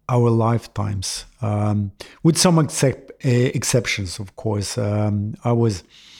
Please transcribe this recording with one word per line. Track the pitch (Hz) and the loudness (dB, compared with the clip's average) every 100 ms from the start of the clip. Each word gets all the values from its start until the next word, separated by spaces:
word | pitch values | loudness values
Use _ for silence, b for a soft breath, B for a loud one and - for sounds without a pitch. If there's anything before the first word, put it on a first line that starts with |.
| - | -2
our | 123 120 | 2 4
lifetimes, | 113 113 117 - - 104 101 95 - - _ | 4 2 0 -2 -6 -4 -4 -6 -8 -12 _
um, | 107 104 104 104 101 - B B | -4 -2 0 0 -4 -8 B B
with | 160 165 | 2 4
some | 185 165 | 4 4
excep-, | 147 - 139 - - - | 2 0 0 0 -8 -6
uh, | 143 | 0
exceptions, | 120 123 - - 127 - - 95 - | 2 2 0 0 0 0 -4 -6 -8
of | 98 - | -12 -8
course. | 113 104 98 - | -4 -4 -4 -4
Um, | 107 104 107 104 104 - | -2 0 0 0 -2 -4
I | 123 | 0
was, | 117 117 95 B B B B | 2 2 0 B B B B